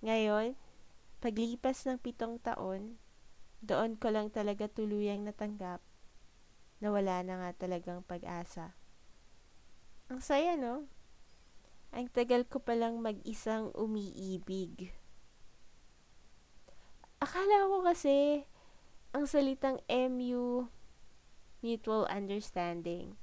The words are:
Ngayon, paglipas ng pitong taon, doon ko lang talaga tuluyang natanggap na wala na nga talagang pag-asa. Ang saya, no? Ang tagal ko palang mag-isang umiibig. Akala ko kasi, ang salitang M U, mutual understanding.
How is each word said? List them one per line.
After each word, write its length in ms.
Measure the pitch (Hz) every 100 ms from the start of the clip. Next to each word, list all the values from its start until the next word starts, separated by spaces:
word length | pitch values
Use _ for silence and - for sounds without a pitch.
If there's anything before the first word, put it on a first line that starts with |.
Ngayon, 560 | 220 220 214 208 226 269 - - - - - -
paglipas 640 | 240 214 233 240 262 262 -
ng 160 | 254
pitong 400 | 247 233 226 233
taon, 560 | 240 226 190 190 214 233 - - - - - -
doon 320 | 220 165 226 220
ko 160 | 240
lang 160 | 214 214
talaga 400 | 214 208 202 208
tuluyang 560 | - 214 208 208 202
natanggap 560 | 208 208 208 208 185 180 - - - - - - - - - -
na 80 | 208
wala 320 | 208 196 185
na 160 | 180 185
nga 240 | 180 180
talagang 400 | 185 180 175 175
pag-asa. 720 | 185 175 - 175 175 - 165 - - - - - - - - - - - - - -
Ang 80 | 254
saya, 400 | - 277 330 339
no? 240 | 247 254 285 - - - - - - - - - - -
Ang 160 | 247
tagal 320 | - 240 240
ko 160 | 247 269
palang 400 | - 233 233 233
mag-isang 720 | 226 208 - 214 - 220 220
umiibig. 1200 | - 220 214 196 - 190 185 175 190 180 165 180 - - - - - - - - - - - - - - - - - - - - - - -
Akala 480 | 277 359 392 415 392
ko 160 | 392 359
kasi, 560 | 339 285 277 285 294 285 - - - - - - 269
ang 160 | 285
salitang 480 | 294 277 269 269 262 -
M 320 | 247 254 254 247 247
U, 320 | 247 247 247 - - - - - - - - -
mutual 400 | 233 233 220 220 220
understanding. 1040 | 202 202 202 208 - 175 170 170 175 180 202